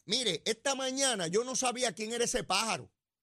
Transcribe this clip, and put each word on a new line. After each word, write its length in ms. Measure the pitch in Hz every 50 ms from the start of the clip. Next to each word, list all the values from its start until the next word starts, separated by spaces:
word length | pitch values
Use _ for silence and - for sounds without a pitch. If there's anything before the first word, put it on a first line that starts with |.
| _
Mire, 380 | - 208 262 254 208 165 - -
esta 300 | 202 226 - - 269 269
mañana 540 | 262 269 262 262 269 277 262 240 196 170 160
yo 160 | 175 220 240
no 120 | 254 262
sabía 380 | - 254 247 226 247 247 233 -
quién 180 | - 214 214
era 120 | 233 233 233
ese 200 | 226 - 220 -
pájaro. 480 | - 185 196 226 220 190 143 123 - _ _ _ _ _ _